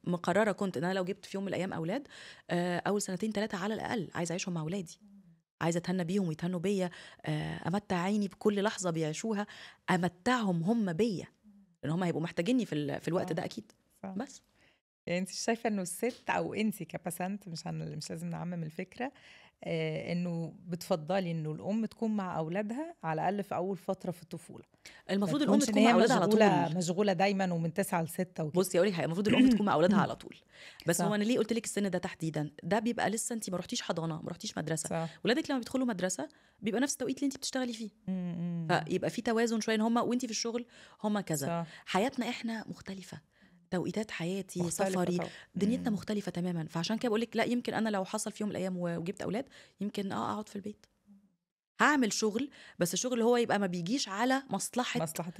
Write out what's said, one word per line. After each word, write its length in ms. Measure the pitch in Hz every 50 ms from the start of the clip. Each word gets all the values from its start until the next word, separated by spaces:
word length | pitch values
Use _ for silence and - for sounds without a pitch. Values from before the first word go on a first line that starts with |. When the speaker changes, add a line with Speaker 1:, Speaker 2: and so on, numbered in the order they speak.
| -
Speaker 1:
مقررة 480 | - 175 175 175 - 175 196 220 214 180
كنت 240 | - 208 190 170
إن 80 | 120 156
أنا 100 | 180 190
لو 100 | 196 185
جبت 200 | 180 196 - -
في 100 | - -
يوم 80 | 196 196
من 40 | 190
الأيام 240 | - - 175 - -
أولاد، 360 | - 160 165 196 285 294 - - - - - - - - -
آه، 320 | 175 175 175 180 175 170 -
أول 160 | - 196 208 202
سنتين 300 | - 185 170 - 220 208
تلاتة 260 | 202 208 220 - 185
على 160 | 180 208 220
الأقل 360 | - 69 - - 233 165 - -
عايزة 180 | - 175 170 165
أعيشهم 220 | 180 - - 175
مع 60 | 165
أولادي. 400 | 156 156 180 202 175 160 - - - - - - - - - _ _ _ _ _
عايزة 180 | - 165 165 170
أتهنى 260 | 170 180 180 185 175
بيهم 240 | 165 185 208 190 170
ويتهنوا 320 | 151 - 170 175 180 175
بيا، 300 | 160 196 208 190 180 175 170 - - - - - -
آه، 420 | - 156 151 156 156 160 160 - -
أمتع 280 | 170 202 - - 190
عيني 320 | 175 175 190 208 214 208 185
بكل 340 | - - - 214 208 202 190
لحظة 280 | 214 - - 190 180
بيعيشوها، 560 | 165 160 160 151 156 - - 226 220 202 208 - - - - - - _ _ -
أمتعهم 720 | 180 180 180 175 - - - 247 254 247 220 196 180 165 160
هم 300 | 185 233 233 214 185 165
بيا، 340 | 160 214 240 196 147 139 - _ _ _ - - - - _ _ _ -
لأن 100 | 139 156
هم 100 | 175 190
هيبقوا 200 | 175 156 156 160
محتاجيني 440 | 165 - - 170 190 254 262 208
في 80 | - 156
ال-، 260 | 151 147 139 143 -
في 80 | - -
الوقت 180 | 160 - - 180
Speaker 2:
صح. 40 | -
Speaker 1:
ده 120 | 175 -
أكيد. 280 | - - - - - _ _ _ _ _ _ -
Speaker 2:
صح. 80 | 190
Speaker 1:
بس. 320 | 190 196 254 - - - - _ _ _ _ _ _ _ _ _ _ _ _
Speaker 2:
يعني 120 | - 175 180
أنت 80 | 185 185
شايفة 380 | - - - - 226 226 - 233
إنه 140 | 214 196 180
الست 480 | 170 - - - 240 247 - - -
أو 240 | - 175 170 165 -
أنت 280 | 196 220 220 - - 170
كبسنت، 640 | - - - - 180 - - 180 185 202 202 - 185
مش 180 | 165 156 -
هن-، 300 | 170 165 156 156 156 151
مش 140 | 156 156 -
لازم 200 | - 165 165 175
نعمم 320 | 165 160 165 175 180 175 160
الفكرة، 500 | 156 160 - 185 - - - 247 277 - - - - - - - - _ _ -
آه، 480 | - 170 160 160 156 156 - - - 170
إنه 420 | 175 175 175 170 165 165 156 - - -
بتفضلي 640 | 180 170 170 - - 190 170 156 151 185 196 185 170
إنه 220 | 170 165 156 151 156
الأم 320 | 165 - - 208 226 220
تكون 300 | 208 - - 226 220 214
مع 220 | 208 190 180 165 160
أولادها 560 | 160 156 170 196 214 208 233 262 311 339 339 - -
على 180 | 160 160 160
الأقل 220 | 156 170 202 202 196
في 120 | - -
أول 220 | 135 175 190 196
فترة 340 | 170 - - 190 185 - 185
في 120 | 170 - -
الطفولة. 420 | - - 165 - - - - - - _ _ _ - - - - -
Speaker 1:
المفروض 300 | 190 196 202 180 - 294 -
Speaker 2:
ما 40 | -
Speaker 1:
الأم 100 | 202 -
Speaker 2:
تكونش 100 | - -
إن 40 | 208
Speaker 1:
تكون 80 | 214 214
مع 40 | 233
Speaker 2:
هي 40 | 240
Speaker 1:
أولادها 220 | 226 220 220 -
على 100 | - 180
Speaker 2:
مشغولة، 400 | 202 214 214 214 202 190 175 175
Speaker 1:
طول. 100 | 165 156
Speaker 2:
مشغولة 360 | 180 180 165 180 170 214 202 190
دايما 400 | 170 190 202 202 190 196 185 175
ومن 220 | 170 165 170 165
تسعة 280 | - 190 - - 175 165
لستة 420 | 165 - - 185 180 - - 160
وكده. 160 | 151 - 175
Speaker 1:
بصي، 180 | 190 185 - 175
أقول 100 | 180 214
لك 60 | 190
حاجة، 100 | 165 143
المفروض 240 | 151 165 180 208 214
الأم 200 | 240 254 254 262
تكون 160 | 247 208 208
مع 80 | 202 131
أولادها 240 | 151 160 185 208 175
على 160 | 139 127 117
طول. 200 | - - - - - - _ - -
Speaker 2:
<clears throat> 260 | - - - - -
Speaker 1:
بس 100 | 156 170 -
Speaker 2:
صح. 60 | 175
Speaker 1:
هو 100 | 170 208
أنا 100 | 208 208
ليه 140 | 220 254 -
قلت 140 | 226 220 233
لك 120 | 233 220
السن 260 | - - 208 208 196
ده 80 | 180 175
تحديدا؟ 520 | - 185 - - - 160 156 156 147 147 - - -
ده 160 | 170 190 226
بيبقى 320 | 214 240 233 - - -
لسه 240 | 202 226 - - 240
أنت 160 | 226 - -
ما 60 | 185
رحتيش 260 | 175 175 - - 240 -
حضانة، 400 | - 196 165 160 165 156 156 -
ما 60 | -
رحتيش 280 | 175 - - 214 - -
مدرسة. 300 | 160 151 160 156 - -
Speaker 2:
صح. 200 | 180 165 165 160 - - -
Speaker 1:
ولادك 260 | 185 247 302 320 -
لما 80 | 285 262
بيدخلوا 280 | 226 - - 262 262
مدرسة 420 | 240 226 175 180 185 - - 285 - - _ _ _ _ _
بيبقى 200 | - 202 185 226
نفس 120 | 269 285 -
التوقيت 240 | - 262 - 269
اللي 100 | 262 285
أنت 100 | 277 262
بتشتغلي 360 | - - - - 269 254 247 233
فيه. 180 | 220 233 208 - _ _ -
Speaker 2:
مم، 580 | 185 185 180 175 170 175 170 175 170 170 165 160
مم. 160 | 175 160 160
Speaker 1:
فيبقى 260 | 160 180 185 - 160
في 120 | - - -
توازن 380 | - 226 226 233 226 226 220
شوية 140 | 208 - 220
إن 60 | 214
هم 160 | 214 233 233
وأنت 280 | 240 220 - 240 247 262
في 60 | 233
الشغل 360 | 220 - - 233 220 240 240 - - - - - - - -
هم 160 | 214 208 208
كذا. 260 | 185 - 165 147 -
Speaker 2:
صح. 200 | - 170 170 170 - - - -
Speaker 1:
حياتنا 420 | - - 185 208 269 262 - 240 226
إحنا 360 | 247 - - 226 226 220 208 -
مختلفة. 520 | 180 - - - 190 190 180 - - 151 - _ _ _ - _ _ _ _ _
توقيتات 400 | - 180 151 - 175 208 220 220
حياتي، 500 | - - 170 170 185 196 190 190 - 180 175
Speaker 2:
مختلفة 280 | 170 170 - 202 196
Speaker 1:
سفري، 260 | 190 185 180 175 175 175
Speaker 2:
طبعا. 100 | 170 - - - - - _
Speaker 1:
دنيتنا 340 | 180 196 208 240 262 269 254
Speaker 2:
مم. 40 | 214
Speaker 1:
مختلفة 360 | 175 - - 214 208 196 -
تماما. 360 | - 175 175 180 175 170 156 156
فعشان 280 | - 170 170 - 220 220
كده 100 | - 247
بقول 120 | 208 220
لك 160 | 233 233 -
لا، 80 | 220 226
يمكن 300 | - 240 247 233 - -
أنا 140 | - 220 220
لو 160 | 214 196 190
حصل 280 | - - 214 - 220 202
في 100 | - 214
يوم 60 | 208
من 60 | -
الأيام 200 | - 185 190 185
و-، 200 | 180 175 175 170 165
وجبت 240 | 165 170 202 - -
أولاد، 220 | - 175 226 269 - - - - - _ _
يمكن 320 | 196 208 - - 196 196 -
آه 200 | 208 226 214 208
أقعد 160 | 208 214 -
في 80 | -
البيت. 300 | 208 190 208 208 - - _ _ _ _ _ - - _ _ _ _ _ _ _ _ _ _ _ -
هعمل 320 | 214 262 302 285 247 214 -
شغل، 380 | - 220 214 190 226 277 294 - - - - - -
بس 160 | 180 175 -
الشغل 180 | 185 - 254 247
اللي 120 | 240 220
هو 120 | 233 240
يبقى 220 | 240 240 - 160 202
ما 80 | 202
بيجيش 420 | 185 175 180 170 175 240 277 - 220
على 340 | 190 202 233 254 262 269 269 -
مصلحة 500 | - 190 - - - 247 247 - - 180 165
Speaker 2:
مصلحة 300 | 156 156 - 170 175 170 -